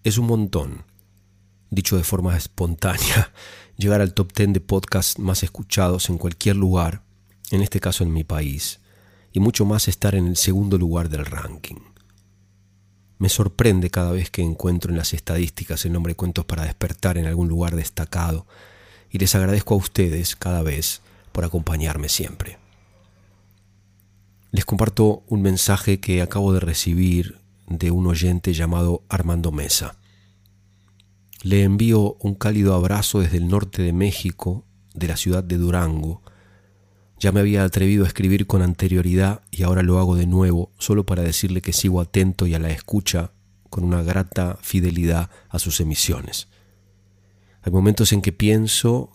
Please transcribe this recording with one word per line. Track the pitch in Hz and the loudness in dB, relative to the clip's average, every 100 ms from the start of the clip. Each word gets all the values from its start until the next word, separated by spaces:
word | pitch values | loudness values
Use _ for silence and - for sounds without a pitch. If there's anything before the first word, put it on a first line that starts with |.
| 110 | 0
Es | 107 | 0
un | 117 | 2
montón, | 113 101 90 67 - - _ _ _ _ _ _ _ _ | 0 0 -2 -4 -10 -18 _ _ _ _ _ _ _ _
dicho | 95 95 95 | -4 0 -2
de | 85 | 0
forma | 95 90 87 | -2 0 -2
espontánea, | - - 87 82 95 87 - - - - - - | -4 -4 -4 -2 -2 -2 0 0 0 -6 -20 -20
<laughs> | - - | -20 -4
llegar | 101 104 | 0 2
al | 98 | 2
top | - 92 | 0 -2
ten | - 101 | 0 0
de | 95 | 0
podcasts | - 98 - 95 92 - | 0 -4 -2 -2 -2 -4
más | 95 95 | -4 -2
escuchados | 95 - 95 - 92 90 - | -4 -8 -6 0 0 0 -2
en | 87 | -4
cualquier | 87 85 107 98 | -4 -2 0 2
lugar, | 95 92 82 92 _ _ _ _ - | 2 2 0 -4 _ _ _ _ -4
en | 95 | -2
este | 101 95 | 0 -2
caso | 92 - 87 | -4 -2 0
en | |
mi | 80 | -2
país, | 78 78 76 69 - - _ _ _ _ _ | -2 -4 -4 -6 -8 -12 _ _ _ _ _
y | 95 | 0
mucho | 104 - 104 | 0 2 0
más | 104 - | 2 0
estar | - 104 98 | 0 0 2
en | 87 | 0
el | 87 | 0
segundo | - 95 101 98 | 0 0 2 2
lugar | 87 85 82 | 2 0 -2
del | 73 69 | -4 -6
ranking. | - - 78 - - - _ _ _ _ _ _ _ _ _ _ _ _ _ | -8 -10 -12 -16 -18 -20 _ _ _ _ _ _ _ _ _ _ _ _ _
Me | 95 | 0
sorprende | - 98 - 117 92 90 | 2 0 2 2 4 0
cada | - 90 | -2 -2
vez | 90 90 | -2 -4
que | - | -2
encuentro | 85 80 90 87 90 | -4 -2 -2 -2 -2
en | 85 | -4
las | 80 | -2
estadísticas | 80 - 87 87 - - 78 | -6 -2 -2 -2 -6 -8 -6
el | 90 | -2
nombre | 85 85 82 | -2 -4 -4
Cuentos | 90 85 82 | -4 -4 -4
para | 80 | -4
despertar | 78 - 87 - 95 87 | -4 -4 -4 -2 -2 0
en | 80 | -2
algún | 85 87 | 0 0
lugar | 82 85 82 | 0 -2 -2
destacado, | 80 - 78 85 85 80 - - - - - - _ | -6 -6 -6 -4 -2 -4 -8 -20 -20 -20 -20 -20 _
y | 95 | -2
les | 95 98 | 2 2
agradezco | 95 101 - | 2 0 2
a | 101 | 0
ustedes | 95 - 90 80 85 - | 0 0 0 0 -4 -6
cada | 90 87 | -4 -2
vez | 80 71 - - _ - - | -2 -2 -4 -8 _ -20 -8
por | - | -6
acompañarme | 85 87 78 80 78 76 71 | -2 -2 -2 -2 -2 -4 -4
siempre. | - 80 - - - _ _ _ _ _ _ _ _ _ _ _ _ _ _ _ _ _ _ _ 98 | -4 -4 -8 -12 -12 _ _ _ _ _ _ _ _ _ _ _ _ _ _ _ _ _ _ _ -4
Les | |
comparto | - 104 110 104 107 104 - | 0 2 2 4 4 2 -2
un | 104 | 0
mensaje | 98 92 - 98 - 95 | 2 2 2 0 2 -2
que | - 90 | 0 0
acabo | 87 101 98 | 0 0 2
de | 92 | 2
recibir | 85 80 - 85 92 87 87 - _ _ - | 0 -2 0 2 2 2 -2 -10 _ _ -10
de | 82 85 | -4 0
un | 87 90 | 2 2
oyente | 80 90 87 95 | 2 2 0 0
llamado | 82 82 85 87 85 _ | -2 0 0 0 -2 _
Armando | 95 82 87 82 | -2 0 0 -2
Mesa. | 76 71 - - - _ _ _ _ _ _ _ _ _ _ _ _ _ - | -4 -4 -4 -4 -14 _ _ _ _ _ _ _ _ _ _ _ _ _ -10
Le | 95 101 | 0 4
envío | 98 101 113 110 104 - | 4 4 4 4 2 0
un | 104 98 | -6 -2
cálido | 107 107 98 | 0 2 4
abrazo | 92 90 104 101 104 | 4 2 0 0 0
desde | 87 87 | 2 0
el | 87 | 0
norte | 101 98 - | 0 -2 -2
de | 87 | 0
México, | 87 101 - 92 - 90 95 _ _ _ | 2 0 0 -6 -6 -6 -6 _ _ _
de | - 82 | -6 -6
la | 80 | -2
ciudad | 90 90 | 0 -2
de | 90 87 | 0 0
Durango. | 87 90 85 78 78 87 - - _ _ _ _ _ _ _ _ | 0 0 0 -2 -6 -8 -16 -20 _ _ _ _ _ _ _ _
Ya | 98 | 2
me | 98 | 4
había | 101 101 95 | 4 4 2
atrevido | 98 95 104 90 | 2 4 4 2
a | |
escribir | - 95 98 95 | 2 2 2 2
con | 98 | 2
anterioridad | 90 87 95 90 90 90 95 107 _ | 2 2 0 2 2 2 2 0 _
y | 80 | -2
ahora | 90 92 | 2 4
lo | 90 92 | 4 4
hago | 90 87 | 4 4
de | 87 | 4
nuevo, | 92 92 85 90 _ | 4 4 2 -2 _
solo | - 104 98 | 0 0 2
para | 90 | 0
decirle | 85 82 98 90 | 0 0 -2 -2
que | 90 | -2
sigo | - 98 90 | 0 0 0
atento | 85 101 92 90 90 | 0 2 2 2 0
y | 82 | 0
a | |
la | 80 | -2
escucha | 78 - 104 98 87 85 _ _ _ _ | -4 -2 -4 -2 -2 -4 _ _ _ _
con | - | -4
una | 87 87 | 0 0
grata | 82 92 92 - 90 92 | 0 -2 -2 -2 -4 -4
fidelidad | - 98 90 85 85 82 85 - _ | -4 0 0 0 0 0 -2 -10 _
a | 85 | -6
sus | - - | -4 -2
emisiones. | 78 73 - 64 64 - - _ _ _ _ _ _ _ _ _ _ _ | -2 -2 -2 -4 -6 -12 -12 _ _ _ _ _ _ _ _ _ _ _
Hay | - | 0
momentos | 92 101 104 107 | 4 4 4 2
en | 101 | 2
que | 95 | 0
pienso | 87 104 110 110 - 117 120 - | 0 2 2 2 0 0 0 -4